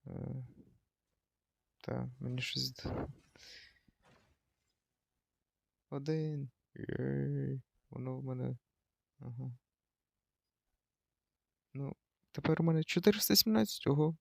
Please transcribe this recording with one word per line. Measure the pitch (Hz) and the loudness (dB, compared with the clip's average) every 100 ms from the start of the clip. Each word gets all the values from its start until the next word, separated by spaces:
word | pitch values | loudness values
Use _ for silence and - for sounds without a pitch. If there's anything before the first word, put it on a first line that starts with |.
| 139 | -10
Е, | 135 135 131 123 - - _ _ _ _ _ _ _ _ _ _ _ | -8 -6 -8 -10 -18 -20 _ _ _ _ _ _ _ _ _ _ _
та, | - 123 123 123 | -6 -4 -6 -6
мені | 127 127 | -6 -4
щось | - 131 127 | -4 -4 -6
д-, | 127 - - - - _ - - - - _ _ _ _ - _ _ _ _ _ _ _ _ _ _ _ _ _ _ _ _ _ | -6 -6 -4 -6 -10 _ -20 -20 -20 -20 _ _ _ _ -20 _ _ _ _ _ _ _ _ _ _ _ _ _ _ _ _ _
один. | 143 143 160 156 147 135 _ _ | -6 -2 0 -2 -4 -6 _ _
Єй. | - - - 131 139 139 143 135 135 - _ _ | -10 -4 -2 0 0 0 -2 -2 -6 -10 _ _
Воно | 127 127 131 | -10 -8 -8
в | |
мене, | 135 127 127 123 _ _ _ _ _ _ | -6 -6 -6 -6 _ _ _ _ _ _
ага. | 127 120 131 123 _ _ _ _ _ _ _ _ _ _ _ _ _ _ _ _ _ _ _ _ _ | -12 -10 -10 -12 _ _ _ _ _ _ _ _ _ _ _ _ _ _ _ _ _ _ _ _ _
Ну, | 135 139 - _ _ _ | -8 -8 -8 _ _ _
тепер | - 151 160 | -4 2 4
у | |
мене | 165 160 | 6 4
чотириста | 160 175 190 208 - 202 | 4 6 6 4 4 6
сімнадцять, | 226 220 214 - - | 6 4 4 0 2
ого. | 139 151 160 | 4 4 2